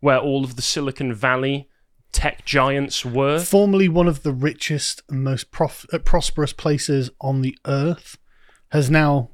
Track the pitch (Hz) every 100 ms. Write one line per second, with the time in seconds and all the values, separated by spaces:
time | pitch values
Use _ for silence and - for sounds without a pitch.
0 | 143 131 143 139 135 123 - - 143 131
1 | 139 113 131 127 135 139 139 _ _ _
2 | _ - 151 - - 143 131 139 139 -
3 | 123 120 135 151 175 202 202 196 190 165
4 | 175 143 151 131 143 - - 147 - -
5 | _ 139 135 131 - - 156 - - 170
6 | - 175 - - 147 - - 147 - 139
7 | 127 _ 135 135 131 135 - 139 147 170
8 | - - _ _ - _ _ 151 131 156
9 | 151 143 117